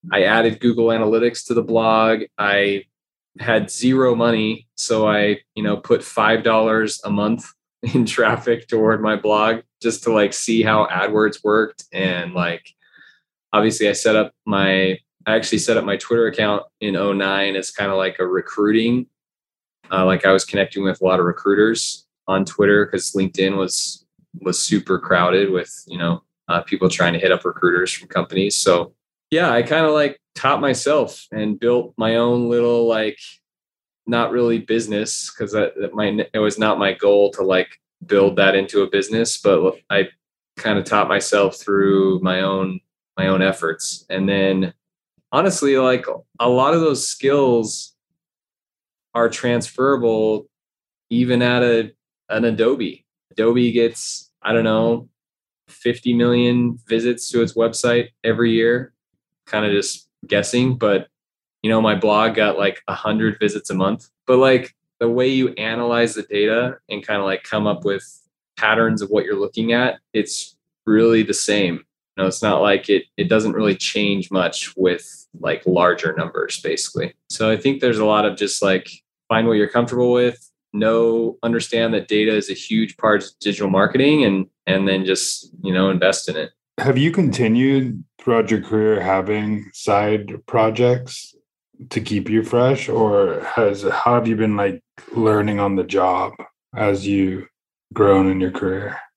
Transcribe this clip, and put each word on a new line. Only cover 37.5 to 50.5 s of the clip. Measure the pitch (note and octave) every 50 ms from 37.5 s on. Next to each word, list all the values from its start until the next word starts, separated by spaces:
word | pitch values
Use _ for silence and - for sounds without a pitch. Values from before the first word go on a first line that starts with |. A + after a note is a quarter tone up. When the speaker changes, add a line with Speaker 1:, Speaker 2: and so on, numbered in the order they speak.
| F#2+ F#2 F2+ - - _ _ _ _ _ F2
Speaker 1:
build | - G#2 G2 G2 G2+ F#2
that | G2+ G2 F#2+ G2
into | G2 F#2+ F#2+ - G2+ G2
a | F#2
business, | - G2 F#2+ G#2 A2 A2+ A#2 A2+ - -
but | - G2+ F#2+ D#2+ F2+ F#2 - - _ _
I | G2+ G2+ F#2+ - _ _ _ _ _ _ _ _ _ -
kinda | - A2 G#2 G2+ F#2
taught | - G#2+ G#2 G2
myself | - F#2 G2+ - - G#2 G2+ G2+ F#2+ -
through | - - - G2+ G2 G2 G2 G2 G2 F#2+ F#2+ F#2+ F2+
my | F#2 F#2 F#2 F#2
own, | F#2+ G2 G2 F#2+ F#2+ F#2+ F#2 F#2 _ _ _ _ _ _ _
my | F#2+ F#2+
own | F#2+ F#2+ F#2
efforts. | F#2 F#2+ - - E2+ D#2+ - - - - - - _ _
And | F#2 F#2+ G2 G2
then | G2 G2 F#2+ F#2+ F#2+ F#2+ F#2+ E2+ - _ _ _ _ _ _ _ _ _ _ _ -
honestly, | C#3 F3+ G3 F#3 - D3 C#3 C3+
like, | C3 C3 B2+ B2+ B2 - - - - _ _ _ -
a | A#2+ B2
lot | B2 B2+ C3 C#3+ E3
of | E3+
those | E3 D#3 C#3 - -
skills | - - - - C3+ C#3 C#3+ C#3 B2+ A#2+ A#2 A2 G#2+ - - - - _ _ _ _ _ _ _ _ _ _ _ _ _ _ _ _ _ _ _ _ _ _ _ _ -
are | A#2 A#2 A#2
transferable | A#2+ - - B2 A#2+ A#2 A#2 - - - C3 C#3 C#3 B2 A#2+ A2+ A2 A2 A2 A2 G#2+ G#2 - _